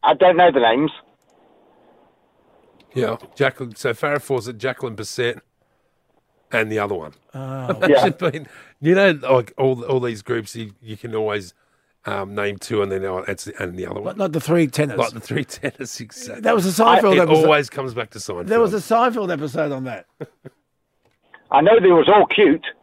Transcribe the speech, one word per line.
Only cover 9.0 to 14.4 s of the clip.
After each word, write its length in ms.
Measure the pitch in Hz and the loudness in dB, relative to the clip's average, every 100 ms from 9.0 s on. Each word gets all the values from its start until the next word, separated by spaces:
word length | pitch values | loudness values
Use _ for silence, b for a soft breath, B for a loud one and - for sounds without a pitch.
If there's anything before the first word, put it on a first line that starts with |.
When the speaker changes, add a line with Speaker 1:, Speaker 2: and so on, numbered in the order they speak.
| 196 151 | 4 2
Speaker 2:
like, 280 | 127 131 113 - | 0 0 0 -2
all, 260 | 135 127 117 | -2 -2 -2
all 140 | 131 | -2
these 220 | 123 110 | -2 -8
groups, 340 | 101 117 104 117 | -6 -8 -8 -14
you, 180 | 110 98 | -16 _
you 160 | 113 107 | -18 -16
can 180 | 120 110 | -8 -6
always, 400 | 107 104 90 _ _ _ _ _ - | -4 -6 -8 _ _ _ _ _ -10
um, 300 | 101 98 101 | -8 -8 -6
name 220 | 101 101 | -6 -6
two 260 | - 110 | -6 -4
and 80 | 101 | -2
then, 120 | 95 95 | -4 -6
oh, 200 | 92 95 | -8 -8
it's, 200 | 98 - | -10 -12
and 280 | - 95 90 | -10 -10 -8
the 120 | 90 | -10
other 80 | 98 | -8
one. 100 | 110 | -10
Speaker 3:
Like, 40 | 196 | -6
like 140 | 190 | -4
the 60 | |
three 280 | 156 | -4